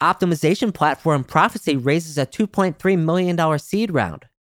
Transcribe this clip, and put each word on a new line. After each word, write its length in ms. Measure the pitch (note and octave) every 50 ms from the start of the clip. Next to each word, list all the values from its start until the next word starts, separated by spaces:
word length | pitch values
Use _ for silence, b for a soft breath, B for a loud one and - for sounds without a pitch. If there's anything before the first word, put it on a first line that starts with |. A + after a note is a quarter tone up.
optimization 720 | D3 E3 F#3 - F#3 F3+ E3+ D3 - D#3 F#3+ - A#3+ A3 F3
platform 500 | - D3 D#3 C3+ - - E3 D3+ C#3 B2+
Prophecy 520 | - - D#3 F3+ A#3 - - - D#3+ D3
raises 420 | C3+ A#2+ C#3 D3 E3+ E3 D#3+ D3 D3
a 80 | C3+
two 220 | - - - A3 G3+
point 320 | - - F#3+ F#3 D3+ -
three 160 | - F#3+ G3
million 400 | F3 D#3+ D#3+ E3+ F#3 F3+ F3+ E3+
dollar 220 | E3+ E3 D#3+ D#3 C#3
seed 340 | - - - G3+ A3+ G3+ E3
round. 320 | C3 G#2 E2+ D2+ - - _ _ _ _ _